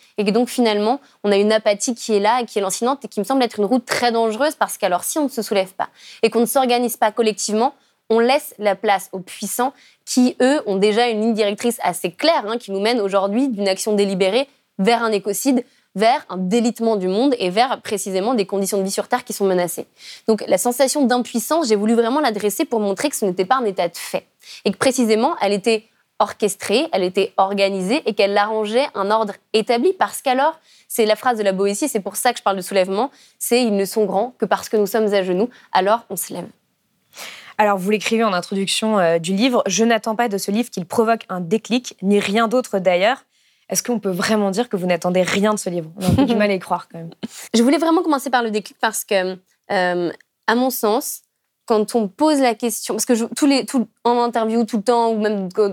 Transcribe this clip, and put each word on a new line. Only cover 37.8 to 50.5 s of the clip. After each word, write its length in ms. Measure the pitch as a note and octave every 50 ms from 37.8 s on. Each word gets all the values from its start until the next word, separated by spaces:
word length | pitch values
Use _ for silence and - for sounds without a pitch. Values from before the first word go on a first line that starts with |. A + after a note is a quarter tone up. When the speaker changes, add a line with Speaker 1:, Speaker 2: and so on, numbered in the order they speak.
| F3+ G3
Speaker 2:
l'écrivez 340 | G#3+ G#3 - - A3+ A3 A3+
en 80 | A3 F#3
introduction, 640 | F3+ F3 - G#3 G3 G3 F#3 - - - A3 A3 G3+
euh, 200 | F3+ E3 E3+ E3+
du 160 | E3 E3+ F#3+
livre, « 280 | F#3+ A3+ C4+ B3 A3 -
Je 180 | G3+ F3+ F#3 A3+
n'attends 320 | A#3 A#3 A3 - A#3 A3
pas 140 | A3 A#3+ A#3+
de 80 | G3+ G3
ce 120 | - -
livre 200 | G3+ A3 A#3+ -
qu'il 160 | - - F3
provoque 400 | - - - A3+ A3 A3+ A3+ - _
un 120 | F#3 F3+
déclic, 580 | F3+ E3 G3 A3 - - A3 B3+ B3 - - _
ni 180 | - F#3+ G3+ G#3
rien 300 | F#3+ F#3 G3 A3+ A#3 A3
d'autre 300 | G#3+ B3+ B3 - - G3
d'ailleurs. » 460 | F3+ F#3 F3+ F3 F#3 A3 B3+ - _ _ _ _ _ _ _ _ _ _
Est-ce 140 | G3 E3 -
qu'on 180 | - A#3+ A3
peut 100 | - G3+
vraiment 400 | F#3 F3 - - A3 G#3+ G#3 G3
dire 180 | F#3+ F#3+ B3 A#3+
que 80 | -
vous 100 | F#3+ F3
n'attendez 360 | F#3 F3+ E3+ - F3+ F3+ F#3 F3+
rien 320 | F3 - G3+ G3 G#3+ G#3+
de 40 | G#3
ce 120 | - F#3+
livre ? 200 | F3+ F3+ D#3+ D#3+ E3
On 80 | G3+ F#3
a 40 | F3+
un 60 | -
peu 100 | - C#4
du 80 | A3+ A#3+
Speaker 1:
<laughs> 20 |
Speaker 2:
mal 140 | G#3 G#3 G#3
à 40 | G3
y 40 | F#3
croire 300 | F3 - F3+ F3 - _ _
quand 60 | E3
même. 120 | E3 E3 - _ - A#3 - - - - -
Speaker 1:
Je 80 | A3+ A#3
voulais 160 | B3 D4 E4
vraiment 240 | E4 D#4+ E4 F4 F4
commencer 260 | E4 D4 C4+ - C#4
par 140 | A#3+ B3 A#3
le 80 | A3+
déclic 260 | G#3 G#3+ G3+ - - _
parce 240 | - A3+ G#3+ - -
que, 340 | - G#3+ F#3+ F#3 F#3 F#3 F3+ _ _ _ _ _ _
euh, 420 | - F#3 F3+ F3+ F3 F3 F3 E3 - - _ _ _ _ _
à 80 | -